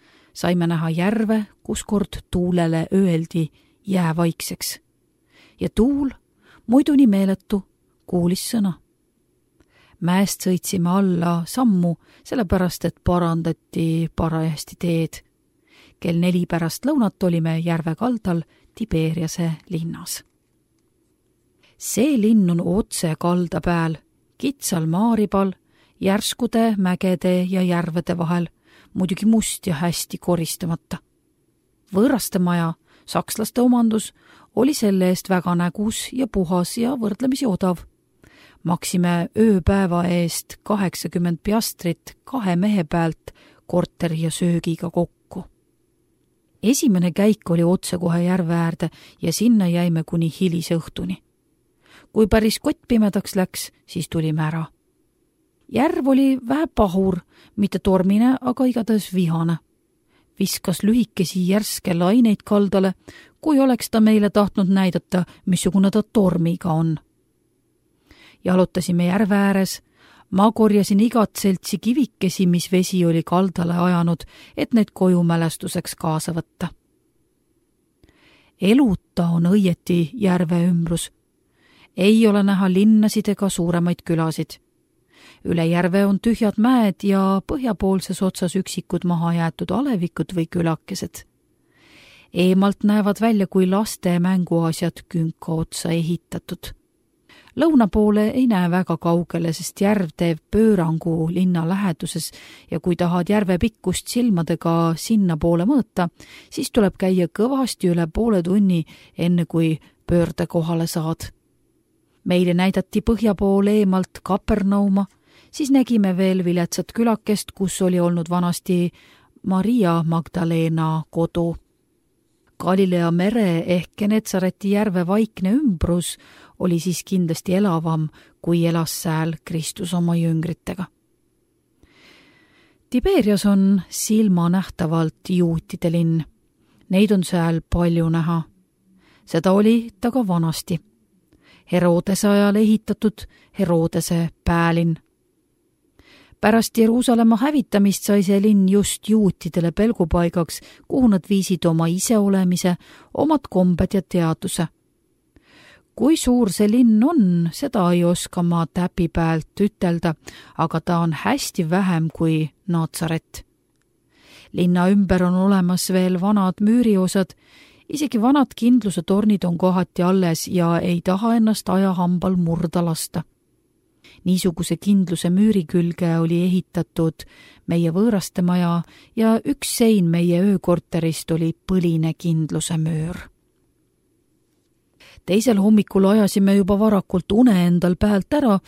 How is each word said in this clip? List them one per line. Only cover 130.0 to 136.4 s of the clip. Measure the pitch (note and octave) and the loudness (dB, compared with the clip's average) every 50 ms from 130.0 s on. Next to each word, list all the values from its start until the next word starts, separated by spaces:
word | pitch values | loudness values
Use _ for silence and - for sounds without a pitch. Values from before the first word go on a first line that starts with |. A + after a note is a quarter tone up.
| E3+ E3+ E3+ | 0 0 0
jüngritega. | E3+ E3 E3 E3 D#3+ D#3+ E3 E3 - _ - F3+ F#3 F#3 - _ _ _ _ _ _ _ _ _ _ _ _ _ _ _ _ _ _ _ _ _ _ _ - - _ _ _ _ _ _ _ _ _ _ _ _ _ _ _ | 0 0 0 0 -2 -2 -4 -8 -10 _ -12 -10 -10 -10 -12 _ _ _ _ _ _ _ _ _ _ _ _ _ _ _ _ _ _ _ _ _ _ _ -20 -20 _ _ _ _ _ _ _ _ _ _ _ _ _ _ _
Tiberias | - B3+ - F#4 G4 E4 A3 G#3 G#3 F#3+ - | -4 -2 0 2 2 2 2 2 2 2 2
on | G3+ G3+ G3 F#3+ F#3+ G3+ F#3+ E3+ - | 2 4 4 4 4 4 2 0 -4
silmanähtavalt | - - - - G#3+ A3 A3 G#3 F#3 E3+ E3+ E3+ F3 F#3+ F3+ - - - E3+ D#3 D#3+ E3 E3 D#3+ - _ - - | -8 -8 -4 0 2 2 2 2 2 2 2 2 0 0 -2 -4 -6 -6 -4 -2 0 0 -2 -2 -4 _ -8 -4
juutide | F#3 F3+ F3 E3+ E3 E3 - - - F3+ - F3 | 0 0 0 0 0 -2 -6 -8 -8 -6 -4 -2
linn. | E3 E3+ E3+ E3 E3 E3 D3+ - _ _ | 0 0 0 0 0 -2 -2 -6 _ _